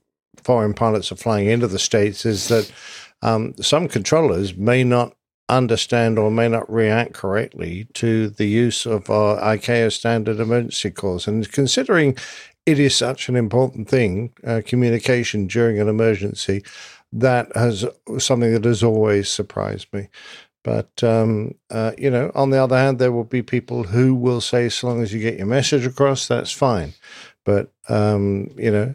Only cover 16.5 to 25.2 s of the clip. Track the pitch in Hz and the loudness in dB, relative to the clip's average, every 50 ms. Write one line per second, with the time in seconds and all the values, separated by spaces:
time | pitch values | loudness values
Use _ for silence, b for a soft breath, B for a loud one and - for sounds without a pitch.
16.5 | 98 101 - B B B B B B B B B - 113 117 131 123 120 117 - | -4 -4 -4 B B B B B B B B B -4 0 2 2 2 2 -2 -2
17.5 | - 113 117 120 110 95 110 123 - _ _ - 110 127 - - 131 120 120 117 | -2 0 0 0 0 -2 -4 -6 -8 _ _ -10 -6 -4 -2 0 0 2 2 2
18.5 | 113 113 104 117 120 98 113 117 110 110 107 107 104 101 101 - - - 101 98 | 2 2 2 2 2 2 2 2 4 4 2 2 2 2 0 -2 -4 -6 -6 -6
19.5 | - 101 101 101 104 101 - - - 101 98 - B B B B B B B B | -6 -6 -6 -6 -6 -8 -10 -10 -12 -12 -12 -12 B B B B B B B B
20.5 | B _ - 120 113 110 107 - _ - - 117 110 113 113 110 110 107 104 - | B _ -6 -4 -2 -2 -4 -6 _ -2 0 2 2 2 2 2 0 -2 -4 -6
21.5 | - _ _ - - 113 110 113 110 - - 139 127 120 135 160 - - 139 135 | -10 _ _ -10 -6 -4 -4 -4 -4 -2 -2 0 0 0 0 -2 -2 0 0 2
22.5 | 135 135 131 127 131 127 131 139 135 117 127 127 120 117 113 113 - 127 117 - | 2 2 2 4 4 4 4 2 2 2 2 2 2 0 -2 -2 -2 -4 -2 -2
23.5 | - 123 - - 123 123 117 92 98 120 127 131 131 127 120 127 123 120 - - | -4 -4 -4 -4 -6 -6 -4 -2 2 2 4 4 4 2 2 0 0 -2 -2 0
24.5 | - 123 120 117 - - - 123 120 117 117 101 98 113 | 0 0 0 0 -2 -4 -4 -4 -2 -2 -2 -4 -4 -4